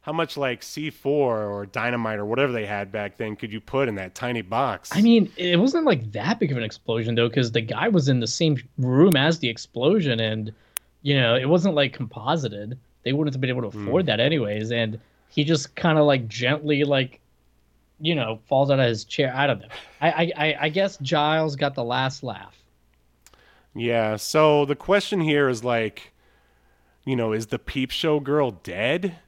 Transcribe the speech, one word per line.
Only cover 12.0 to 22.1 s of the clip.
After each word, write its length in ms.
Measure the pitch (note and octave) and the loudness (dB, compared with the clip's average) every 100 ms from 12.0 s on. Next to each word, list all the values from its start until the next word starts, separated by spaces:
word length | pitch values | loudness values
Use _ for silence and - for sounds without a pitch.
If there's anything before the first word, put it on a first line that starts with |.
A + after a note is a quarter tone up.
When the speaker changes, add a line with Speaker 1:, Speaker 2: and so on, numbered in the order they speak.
| A2+ - A2+ E3 C3 G2+ G#2+ B2+ _ _ | -10 -6 -2 -2 -2 -8 -12 -12 _ _
Speaker 2:
They 100 | A#2+ | -4
wouldn't 200 | C#3 D3+ | -2 -2
have 60 | C3 | -2
been 80 | B2+ | -4
able 120 | B2+ A2+ | -2 -6
to 80 | G#2 | -6
afford 240 | G2+ D#3+ | 0 0
Speaker 1:
Hmm. 40 | E3+ | 2
Speaker 2:
that 120 | A2 | 2
anyways, 520 | B2+ D#3+ G#2+ G#2+ A2 | 2 2 -2 -4 -4
and 260 | A#2 A2+ A2 _ _ _ | -2 -2 -4 _ _ _
he 160 | - D3 | -2 0
just 280 | E3 - - | 0 -2 -2
kinda, 280 | F3 D#3 | 2 4
like, 240 | D3 C3+ A#2 | 4 4 0
gently, 560 | A2 B2 D3 D3+ C#3+ | -4 -2 0 0 0
like, 380 | C#3+ C#3 C3 - _ _ _ _ _ _ _ _ | 2 2 0 -8 _ _ _ _ _ _ _ _
you 120 | D#3 D#3+ | -4 -2
know, 240 | A2+ A2 _ | -2 -6 _
falls 200 | C3+ C#3 | 0 2
out 120 | C#3 | 4
of 60 | B2 | 2
his 180 | G#2+ - | 0 -6
chair. 260 | - C#3 | -2 -2
I 140 | B2+ C#3+ | 2 0
don't 140 | A2 | 0
know. 60 | - - - - | -6 -18 -18 -2
I, 100 | D#3 | 0
I, 200 | D#3 E3+ D#3+ | 2 -2 0
I, 220 | D#3 C#3+ | -2 0
I 60 | D3+ | -2
guess 280 | D#3 D3 - | 0 -2 -4
Giles 580 | C3+ D#3 D3+ D#3+ D#3+ C#3 | -2 0 2 2 0 -2
got 200 | C#3+ C#3 | -4 -2
the 80 | A#2+ | -4
last 380 | B2+ C3 | -2 -2